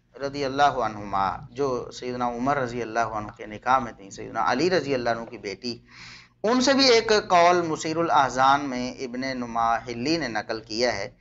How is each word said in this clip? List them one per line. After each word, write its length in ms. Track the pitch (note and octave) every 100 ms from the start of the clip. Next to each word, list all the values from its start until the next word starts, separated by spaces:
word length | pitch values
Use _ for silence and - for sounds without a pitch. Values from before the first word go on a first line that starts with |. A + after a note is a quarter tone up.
| _ A#2+
रज़ी 200 | C#3 C#3+
अल्लाह 280 | C#3 C3+ C#3+
अन्हुमा, 800 | C3 A2 G#2 G#2 G2 F#2+ F2+ -
जो 380 | A#2+ C#3 B2 -
सैयदना 380 | - B2+ B2 B2
उमर 300 | A#2+ B2+ C#3+
रज़ी 220 | B2 A#2+
अल्लाह 240 | A2+ A2
अन्हु 260 | A2+ A2 G#2
के 160 | - A2
निकाह 340 | G#2+ B2+ C3
में 140 | A#2 -
थी, 140 | G2
सैयदना 300 | A2+ A2 A2+
अली 280 | E2+ B2 E3+
रज़ी 260 | F3+ C#3
अल्लाह 200 | C3 A#2+
अन्हु 120 | A#2 A#2
की 120 | A2+
बेटी, 480 | G2+ G2 A#2+ A#2 - - - - - _
उनसे 300 | G3+ B3 C4
भी 140 | C4+ C4+
एक 240 | A3+ A3+
कौल 500 | G#3+ G3+ F3+ E3+ F3+
मुसीरुल 460 | E3+ D3+ E3 D#3+ E3+
अहजान 520 | A#2+ C3 B2 C3 C#3
में 380 | C#3+ B2 B2 -
इब्ने 360 | B2+ B2 C3+
नुमाहिली 840 | C3 A#2+ A#2 A#2 A2+ A#2 A#2 B2+ E3
ने 100 | C3
नकल 320 | G#2+ G#2 A2
किया 320 | G#2+ A2 A#2+
है 240 | G#2 G2+ -